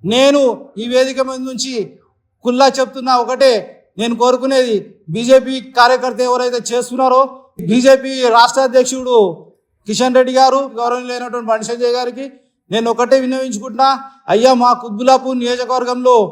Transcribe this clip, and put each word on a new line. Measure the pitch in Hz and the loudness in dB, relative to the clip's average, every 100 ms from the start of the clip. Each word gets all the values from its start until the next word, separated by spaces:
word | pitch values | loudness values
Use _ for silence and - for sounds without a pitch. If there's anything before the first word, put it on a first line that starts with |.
నేను | 170 240 269 285 269 208 - - | -2 2 4 4 2 -2 -10 -12
ఈ | 233 | -4
వేదిక | 254 262 254 262 | 0 0 -2 -6
మీద | 262 262 | -6 -10
నుంచి | 254 262 247 190 - _ _ _ _ | -10 -8 -6 -8 -12 _ _ _ _
కుల్లా | 240 247 269 254 | -4 2 2 2
చెప్తున్నా | 262 262 254 254 | -4 -6 -2 -2
ఒకటే, | 233 254 269 226 180 - _ - | -2 2 2 2 -4 -20 _ -8
నేను | 233 233 | -6 -2
కోరుకునేది | 240 254 262 269 254 208 - _ - | 0 0 0 0 0 -2 -6 _ -10
బీజేపీ | 170 240 262 254 262 - - | -8 4 4 4 -10 -8 2
కార్యకర్త | 240 254 254 220 | 2 2 -2 -4
ఎవరైతే | 247 247 247 240 - | -2 0 -2 -6 -6
చేస్తున్నారో, | 240 240 247 262 254 269 262 _ _ 170 | -6 -6 -2 2 2 0 -4 _ _ -2
బీజేపీ | 233 254 262 262 262 247 226 | 2 6 4 2 -4 2 4
రాష్ట్ర | 240 - 262 | 2 2 2
అధ్యక్షుడు | 254 254 262 254 240 190 156 - _ _ _ - | 2 0 -2 0 2 2 -2 -16 _ _ _ -10
కిషన్ | 208 254 254 | -2 0 2
రెడ్డి | 254 | 2
గారు, | 254 262 262 269 220 | 4 2 2 -4 -6
గౌరవనీయులైనటువంటి | 240 247 247 247 247 240 226 | -4 -4 -6 -10 -8 -10 -4
బండి | 220 202 | -4 -4
సంజయ్ | 240 240 247 | -4 -2 -2
గారికి | 247 240 269 - _ _ _ | -4 -8 -14 -16 _ _ _
నేను | 214 226 | -4 -2
ఒకటే | 233 240 269 | -2 2 2
విన్నవించుకుంటున్నా. | 254 262 262 208 254 226 262 269 - _ - | 2 -4 -6 -8 -12 0 0 0 -6 _ -2
అయ్యా | 190 247 | 2 4
మా | 254 240 | 4 2
కుత్బుల్లాపూర్ | 240 233 208 247 262 254 254 | 0 -4 -4 2 2 2 -6
నియోజకవర్గంలో | 240 247 240 254 247 247 254 240 185 | -4 -4 -4 -4 -2 -2 2 4 2